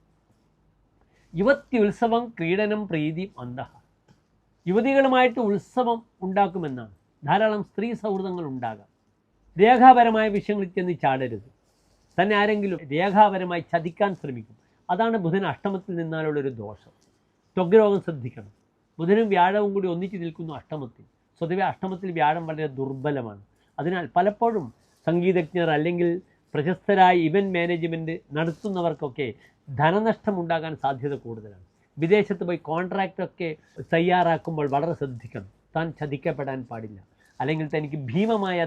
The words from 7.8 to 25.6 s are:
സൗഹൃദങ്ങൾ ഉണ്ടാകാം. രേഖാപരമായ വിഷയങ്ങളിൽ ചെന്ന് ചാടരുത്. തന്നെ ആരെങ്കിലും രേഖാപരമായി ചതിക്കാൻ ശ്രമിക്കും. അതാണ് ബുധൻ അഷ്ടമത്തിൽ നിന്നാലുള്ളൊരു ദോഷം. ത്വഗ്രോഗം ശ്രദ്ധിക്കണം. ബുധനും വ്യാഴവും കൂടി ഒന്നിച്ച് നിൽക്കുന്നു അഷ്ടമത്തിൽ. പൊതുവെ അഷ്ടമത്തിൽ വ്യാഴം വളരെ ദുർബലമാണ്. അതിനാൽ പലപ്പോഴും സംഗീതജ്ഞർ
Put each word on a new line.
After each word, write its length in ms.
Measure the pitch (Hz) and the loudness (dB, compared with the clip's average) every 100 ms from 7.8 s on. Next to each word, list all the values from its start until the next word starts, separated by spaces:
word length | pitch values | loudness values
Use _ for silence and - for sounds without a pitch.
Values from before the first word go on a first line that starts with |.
| 233 226 | -6 -6
സൗഹൃദങ്ങൾ 440 | 214 190 190 180 156 | -4 -4 -4 -6 -8
ഉണ്ടാകാം. 440 | 131 120 104 101 _ _ _ _ _ _ 160 | -6 -8 -10 -16 _ _ _ _ _ _ 2
രേഖാപരമായ 720 | 214 247 254 247 233 220 214 | 6 10 10 10 8 4 2
വിഷയങ്ങളിൽ 400 | 202 - 208 190 190 | 0 -2 -2 -4 -4
ചെന്ന് 200 | 180 175 | -4 -2
ചാടരുത്. 460 | 139 135 131 101 107 _ _ _ _ _ _ - | 0 0 -2 -6 -12 _ _ _ _ _ _ -2
തന്നെ 180 | 190 208 | 2 2
ആരെങ്കിലും 380 | 208 208 202 165 147 | 2 0 -2 -4 -4
രേഖാപരമായി 720 | 147 196 196 214 190 180 175 - | -2 2 6 6 4 -4 -4 -2
ചതിക്കാൻ 400 | 170 165 165 202 | -4 -4 -2 -2
ശ്രമിക്കും. 440 | 185 147 120 113 - _ _ - | -2 -10 -12 -14 -20 _ _ -6
അതാണ് 280 | 180 226 226 | -2 0 0
ബുധൻ 260 | 170 190 190 | 0 0 -2
അഷ്ടമത്തിൽ 420 | - 202 190 190 170 | -4 -6 -6 -6 -6
നിന്നാലുള്ളൊരു 560 | 165 160 156 147 139 117 | -6 -4 -4 -2 -4 -6
ദോഷം. 320 | 104 104 _ _ _ _ _ _ _ - | -12 -16 _ _ _ _ _ _ _ -4
ത്വഗ്രോഗം 420 | 175 220 214 196 - | 4 6 6 4 -2
ശ്രദ്ധിക്കണം. 480 | 156 120 117 101 - _ _ _ - | -8 -10 -14 -20 -20 _ _ _ -6
ബുധനും 280 | 165 208 220 | 2 2 4
വ്യാഴവും 380 | 185 180 202 202 | 4 4 2 0
കൂടി 160 | 196 185 | 0 -2
ഒന്നിച്ച് 260 | 170 190 190 | -4 -6 -8
നിൽക്കുന്നു 320 | 170 160 160 139 | -8 -8 -10 -12
അഷ്ടമത്തിൽ. 460 | - 156 127 - - _ _ - | -10 -10 -10 -14 -20 _ _ -8
പൊതുവെ 220 | 165 185 240 | -4 0 -2
അഷ്ടമത്തിൽ 380 | - 190 185 190 165 | -2 -6 -6 -6 0
വ്യാഴം 260 | 151 165 160 | 0 0 -4
വളരെ 200 | 156 151 131 | -6 -6 -4
ദുർബലമാണ്. 640 | 135 135 143 139 117 101 104 _ _ - | -6 -4 -4 -4 -6 -12 -20 _ _ -8
അതിനാൽ 260 | 151 185 147 175 | -4 -4 -4 0
പലപ്പോഴും 500 | 190 208 233 220 127 - _ _ - | 0 0 0 -2 -6 -12 _ _ -2
സംഗീതജ്ഞർ 640 | 170 180 180 165 180 | 2 2 2 0 -2